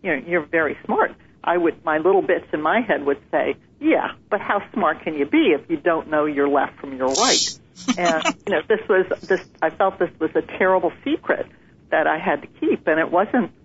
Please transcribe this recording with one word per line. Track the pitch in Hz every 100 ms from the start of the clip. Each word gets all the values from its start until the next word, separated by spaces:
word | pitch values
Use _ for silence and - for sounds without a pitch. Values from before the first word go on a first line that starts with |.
you | 196 143
know, | 147
you're | 175 147
very | 165 156 -
smart," | - 254 359 - - _
I | - 175
would, | 165 -
my | - 156
little | 160 196
bits | 165 170 -
in | 160
my | 156 202
head | 226 143
would | 143 143 -
say, | 151 139 131 _ _
"Yeah, | 294 220 - - _
but | 202
how | - 208 -
smart | - 170 160
can | -
you | 151 139
be | 302 285 143
if | -
you | 165
don't | 175 160 -
know | 151
your | 151 139 143
left | 139 - -
from | 143 131
your | 131
right?" | 139 247 - - - - - - -
And, | 175 160 320 - -
you |
know, | 170 -
this | 214 -
was, | 190 185 - -
this, | 190 - -
I | 160
felt | - 190 190
this | 170 -
was | 156 170
a |
terrible | 160 - 185 190 170 -
secret | - 311 - - - - - - -
that | 156 156
I | 156
had | 175 147
to | -
keep. | - 320 269 -
And | 156
it | -
wasn't | 170 208 254 185 -